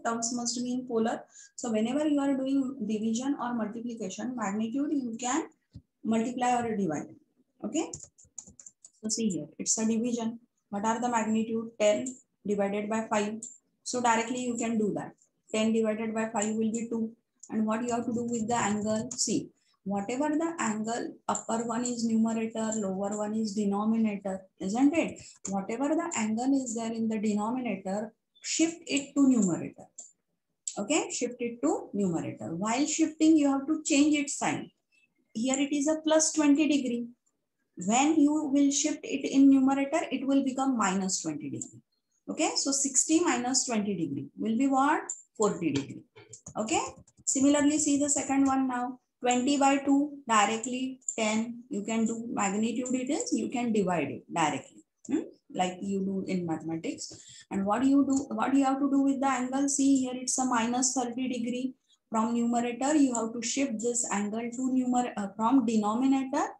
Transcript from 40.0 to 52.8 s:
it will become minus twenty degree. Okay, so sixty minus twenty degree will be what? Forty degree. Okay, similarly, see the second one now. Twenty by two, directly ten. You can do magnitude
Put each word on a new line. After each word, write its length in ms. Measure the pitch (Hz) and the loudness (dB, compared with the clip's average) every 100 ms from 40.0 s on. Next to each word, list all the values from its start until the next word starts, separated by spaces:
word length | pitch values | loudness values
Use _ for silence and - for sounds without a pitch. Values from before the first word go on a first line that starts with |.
| - | -2
it 140 | 247 262 | -4 2
will 180 | 277 269 | 2 2
become 320 | 262 269 233 | 0 0 2
minus 440 | 196 190 190 - | 2 2 0 -2
twenty 260 | 160 147 143 | -4 -6 -8
degree. 320 | 127 - 117 _ _ _ _ - | -10 -12 -16 _ _ _ _ -10
Okay, 220 | 202 370 494 | -2 -2 0
so 160 | 277 | -2
sixty 480 | 269 269 - - 320 | -2 0 0 2 4
minus 460 | 339 240 247 262 - | 4 2 0 0 0
twenty 300 | 220 208 175 | -2 0 -2
degree 320 | 160 - - 196 | -2 -4 -8 -6
will 200 | 208 226 | -2 0
be 100 | 269 | 2
what? 340 | 269 277 349 - - - - | 4 4 2 -2 -12 -14 0
Forty 360 | 202 170 160 | 0 2 0
degree. 300 | 135 - - - - - - - - | 0 -4 -10 -18 -20 -20 -20 -12 -8
Okay, 260 | 220 370 494 - - _ - | -2 -2 -2 -10 -20 _ -2
similarly, 540 | 269 277 294 285 302 | 4 4 6 4 4
see 180 | 302 285 | 2 2
the 120 | 294 | 2
second 360 | 285 269 269 277 | 0 0 2 4
one 220 | 269 262 | 4 0
now. 320 | 247 247 254 _ _ | -2 -6 -8 _ _
Twenty 380 | 247 247 262 285 | 0 2 2 4
by 200 | 277 277 | 4 4
two, 400 | 285 277 294 - - | 4 2 2 -4 2
directly 720 | 220 208 226 247 254 262 262 - - | 4 4 2 -4 -4 -6 -6 -8 -2
ten. 480 | 214 220 233 - - | 0 0 -2 -8 -8
You 140 | 202 | -6
can 220 | 208 226 220 | -2 0 0
do 220 | 226 233 | -2 -4
magnitude 640 | - 196 208 226 269 | -2 -2 0 0 -2